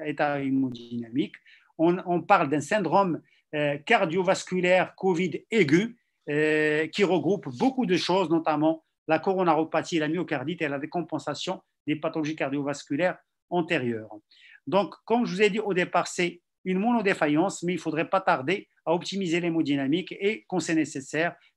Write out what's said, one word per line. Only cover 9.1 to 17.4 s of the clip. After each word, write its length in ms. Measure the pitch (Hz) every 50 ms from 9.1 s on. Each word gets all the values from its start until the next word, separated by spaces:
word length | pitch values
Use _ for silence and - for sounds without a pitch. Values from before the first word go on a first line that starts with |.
| 156 160
coronaropathie, 800 | - 202 185 190 180 170 151 156 160 160 - 156 - - 175 156
la 80 | 151
myocardite 540 | 147 165 180 160 - 156 127 131 143 135 -
et 60 | 160
la 120 | 143 143 135
décompensation 800 | 151 151 - 175 160 - 156 135 - 151 139 - - 180 185 - _ _ _ _ -
des 100 | 147 151
pathologies 400 | 151 165 156 - 160 151 151 156
cardiovasculaires 800 | 156 151 135 139 147 139 143 143 - - - 143 147 180 180 156 - _ _ _ _ _ -
antérieures. 640 | 175 175 165 170 170 135 127 120 113 110 110 107 107 107 _ _ _ _ - - - - -
Donc, 300 | - 170 202 190 - - - -
comme 220 | - 226 247 233
je 100 | 175 175
vous 60 | 196
ai 80 | 220 208
dit 100 | 180 -
au 140 | - 202 175
départ, 340 | 180 175 175 - 175 165
c'est 340 | - - - 180 170 - - _ _ _ _ -
une 140 | 185 185
monodéfaillance, 880 | 190 214 240 240 226 190 196 180 - 165 151 147 156